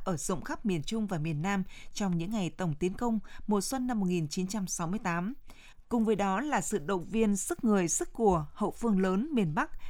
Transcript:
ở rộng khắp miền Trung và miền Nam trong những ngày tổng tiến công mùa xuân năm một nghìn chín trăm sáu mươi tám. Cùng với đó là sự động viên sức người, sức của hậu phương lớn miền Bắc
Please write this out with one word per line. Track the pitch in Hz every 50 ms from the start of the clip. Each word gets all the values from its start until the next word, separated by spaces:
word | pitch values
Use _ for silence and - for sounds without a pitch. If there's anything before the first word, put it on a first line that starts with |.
| -
ở | 196 180
rộng | 147 - - 190 156 -
khắp | - 311 - -
miền | 208 180 160
Trung | 143 - 220 226 214
và | 190 196 160
miền | 147 165 160 147
Nam | 160 196 202 196 190 - - - - -
trong | - - 208 190 175 165
những | 165 190
ngày | 226 220 180 160
tổng | - - 185 170 143
tiến | - 170 185 190
công | - 247 240 226 208 - - - - -
mùa | - 208 202
xuân | 196 - 262 262 254
năm | 247 247 214
một | 196
nghìn | 180 180 175 160 147
chín | - 190 180
trăm | 185 226 214 190
sáu | 170 - - 170
mươi | 160 190 220
tám. | 233 185 170 170 180 214 269 - - - - - - - - - - -
Cùng | - 240 220
với | 220 220
đó | 175 202 196 190 196
là | 277 302 269 208
sự | - - 220 185
động | - - 196 185 165
viên | - 196 226 226 208 202
sức | 196 - - 349 - -
người, | 220 208 196 175 160
sức | - - 349 -
của | - - 226 202 180 160 151 - -
hậu | - 214 185
phương | - - 240 233 202 185
lớn | 190 190 185 196 254 330
miền | 302 233 196 156 147
Bắc | 214 302 - - - -